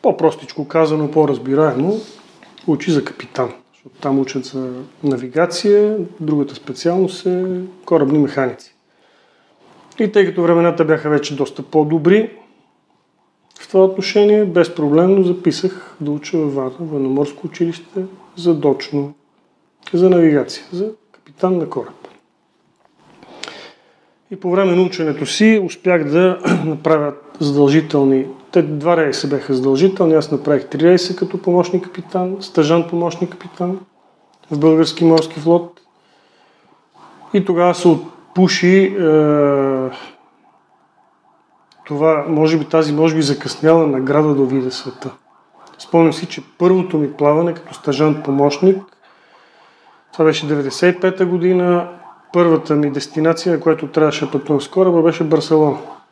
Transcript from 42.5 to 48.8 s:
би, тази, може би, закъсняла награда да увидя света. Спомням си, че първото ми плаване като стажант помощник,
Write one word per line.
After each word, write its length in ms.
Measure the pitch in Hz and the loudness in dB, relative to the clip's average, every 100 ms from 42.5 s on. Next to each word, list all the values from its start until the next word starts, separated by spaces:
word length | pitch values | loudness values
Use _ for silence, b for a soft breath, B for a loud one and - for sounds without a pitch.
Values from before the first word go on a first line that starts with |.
| 160 | 0
би, 80 | 147 | 0
тази, 280 | 160 151 | 0 0
може 220 | 147 160 156 | 2 2 2
би, 60 | |
закъсняла 680 | 143 135 131 - 156 165 151 | -2 -2 -6 -2 2 4 2
награда 480 | 131 131 143 151 139 | -2 0 2 2 2
да 60 | |
увидя 300 | 131 135 127 | 0 0 -4
света. 400 | - 127 - 131 - _ _ _ _ B - | -8 -14 -14 -16 -16 _ _ _ _ B -20
Спомням 340 | - 170 165 | 0 2 2
си, 120 | - 175 | 0 -10
че 180 | - - _ | -14 -18 _
първото 400 | 175 185 180 156 | 2 2 0 -2
ми 160 | 143 | -4
плаване 400 | - 147 151 170 | 0 2 2 0
като 200 | 165 - | -4 -14
стажант 500 | - - 135 151 147 | -8 -4 0 0 0
помощник, 540 | - 139 143 143 190 190 | -2 2 2 4 2 2